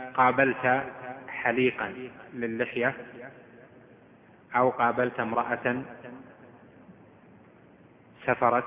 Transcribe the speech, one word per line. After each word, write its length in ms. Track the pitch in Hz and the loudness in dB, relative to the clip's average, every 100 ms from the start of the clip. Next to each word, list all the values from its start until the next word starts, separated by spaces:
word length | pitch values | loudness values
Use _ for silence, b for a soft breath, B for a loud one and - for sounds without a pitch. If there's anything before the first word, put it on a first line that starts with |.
| 127 | -4
قابلت 720 | - 127 123 135 120 127 131 135 - 127 131 - | 4 4 6 4 4 2 2 0 -10 -12 -12 -12
حليقا 680 | - 123 120 127 - 104 95 127 - - | -4 0 2 2 0 -6 -8 -14 -14 -14
للحية، 600 | 123 117 113 120 123 123 135 - - 135 - - - - - - - - - - - - 123 | -8 -4 -2 -4 0 -2 -2 -10 -16 -16 -18 -20 -20 -20 -20 -20 -20 -20 -20 -20 -20 -4 2
أو 140 | 127 | 2
قابلت 500 | - 120 117 123 123 | 4 2 2 0 0
امرأة 640 | 113 117 120 120 127 127 135 - 123 127 - - - - - - - - - - - - - - - - - - - - - | -2 -2 -2 -2 -2 -2 -6 -14 -16 -16 -18 -20 -20 -20 -20 -20 -20 -20 -20 -20 -20 -20 -20 -20 -20 -20 -20 -20 -20 -6 -2
سفرت 380 | 123 120 120 | 2 4 2